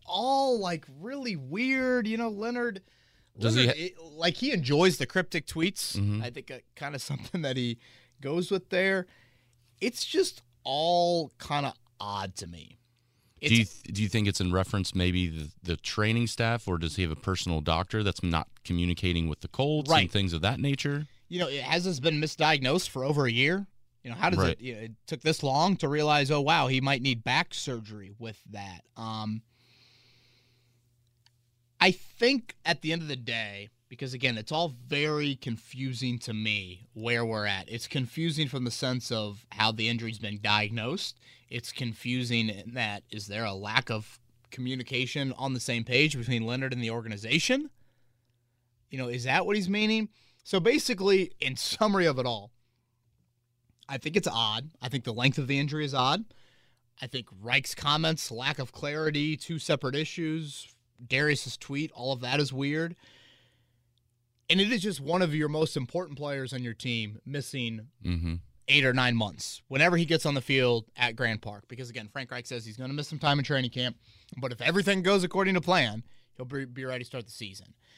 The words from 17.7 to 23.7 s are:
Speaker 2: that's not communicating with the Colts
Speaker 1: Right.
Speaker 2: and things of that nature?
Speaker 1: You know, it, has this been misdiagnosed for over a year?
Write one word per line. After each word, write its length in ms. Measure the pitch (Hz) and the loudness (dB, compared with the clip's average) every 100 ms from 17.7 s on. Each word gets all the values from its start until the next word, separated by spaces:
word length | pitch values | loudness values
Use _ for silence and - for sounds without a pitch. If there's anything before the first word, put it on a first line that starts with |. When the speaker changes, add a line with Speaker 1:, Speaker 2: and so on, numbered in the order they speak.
| 80 95 110 | 0 0 0
Speaker 2:
that's 200 | 101 - | 0 0
not 260 | 90 82 - - | 0 0 -2 -12
communicating 640 | - 87 87 87 90 85 82 | -2 0 2 2 0 2 0
with 120 | 73 | -4
the 80 | - | -6
Colts 420 | - 143 151 139 | 0 2 2 4
Speaker 1:
Right. 120 | 160 | 4
Speaker 2:
and 80 | 92 | 4
things 220 | 104 95 | 2 0
of 80 | 82 | 0
that 180 | 95 135 | 0 0
nature? 460 | 143 139 143 143 151 - _ | 0 0 -2 -4 -6 -14 _
Speaker 1:
You 80 | 175 | -4
know, 100 | 160 | -4
it, 140 | 139 | -4
has 220 | 127 170 | 0 0
this 140 | 185 147 | 0 0
been 200 | 156 151 | 0 2
misdiagnosed 720 | 151 - 151 151 131 170 - | -2 2 4 4 4 2 0
for 140 | 131 | -2
over 200 | 135 147 127 | 0 2 4
a 60 | |
year? 340 | 117 143 190 202 | 4 4 2 -2